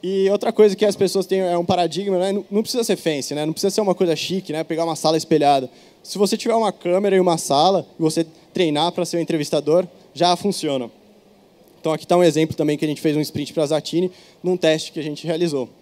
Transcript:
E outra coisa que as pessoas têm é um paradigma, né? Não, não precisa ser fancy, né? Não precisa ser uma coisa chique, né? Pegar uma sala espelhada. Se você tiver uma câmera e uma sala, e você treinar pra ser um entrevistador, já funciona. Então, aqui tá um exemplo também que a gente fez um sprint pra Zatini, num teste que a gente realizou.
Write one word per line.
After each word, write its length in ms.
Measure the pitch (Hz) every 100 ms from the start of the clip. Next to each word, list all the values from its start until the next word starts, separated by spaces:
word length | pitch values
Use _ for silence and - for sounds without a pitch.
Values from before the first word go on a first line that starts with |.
E 260 | 185 190 190
outra 240 | 202 -
coisa 220 | 226 214 190
que 100 | 208
as 100 | 196
pessoas 300 | 190 196 185
têm 140 | 190
é 180 | 185 175
um 80 | 175
paradigma, 540 | 180 170 156 202 185
né? 120 | 185
Não, 140 | 202 190
não 100 | 202
precisa 220 | 226 254
ser 120 | 233 190
fancy, 380 | 170 147 -
né? 100 | 147
Não 100 | 151
precisa 180 | 160 202
ser 100 | 190
uma 140 | 202 180
coisa 200 | 180 151
chique, 380 | - 185 190
né? 100 | 156
Pegar 220 | 160 160 165
uma 100 | 160
sala 220 | 156 160
espelhada. 500 | 160 156 143 139 127 - - _
Se 160 | - 185
você 180 | 196 220
tiver 160 | 233
uma 180 | 226 214
câmera 440 | - 175 180 202 190
e 40 |
uma 200 | 180 165
sala, 480 | - 139 170 196 139 -
e 20 |
você 200 | 160 160 160 - _
treinar 380 | - 170 147 165
pra 120 | 170
ser 140 | 170 170
um 20 |
entrevistador, 680 | 165 170 147 156 147 170 180 - -
já 220 | - 170 175
funciona. 560 | 202 - 156 135 117 - _ _ _ _ _ _ _ _
Então, 100 | 165
aqui 140 | 151 -
tá 100 | 175
um 80 |
exemplo 320 | 175 151 160 -
também 220 | 151 151
que 80 | 156
a 20 |
gente 140 | 147
fez 160 | 160 147
um 40 |
sprint 300 | 147 143 147
pra 140 | - 147
Zatini, 460 | 156 151 165 180 - - _
num 120 | 175 180
teste 360 | 165 156 -
que 80 | -
a 40 |
gente 220 | 147 147 160
realizou. 420 | 165 175 143 117 _